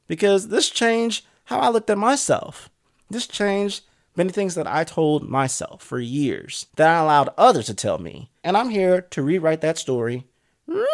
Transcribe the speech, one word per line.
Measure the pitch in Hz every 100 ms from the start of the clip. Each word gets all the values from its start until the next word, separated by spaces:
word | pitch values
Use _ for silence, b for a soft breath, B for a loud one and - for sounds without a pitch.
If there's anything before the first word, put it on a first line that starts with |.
| -
because | 160 202 196 220
this | 226 -
changed | - 233 226 233 214 b b -
how | 240
I | 247
looked | 226 220
at | 202
myself. | 220 269 - 127 - - - _ _ _ -
This | 220 -
changed | - 202 196 202 202 _ _ _
many | - 180
things | 185 196
that | 170 151
I | 139
told | 165 - 156 151 -
myself | 131 135 - - -
for | - 127
years | 120 139 139 82 - - - -
that | 156
I | 170
allowed | 156 147 135 -
others | 226 185 110
to |
tell | 101 107 80
me. | 85 - - _
And | 165 202
I'm | 247
here | 208 185 180
to | 180 -
rewrite | 139 185 160 160
that | 160 156
story, | - 127 117 123 123 _ _ _ - 359 494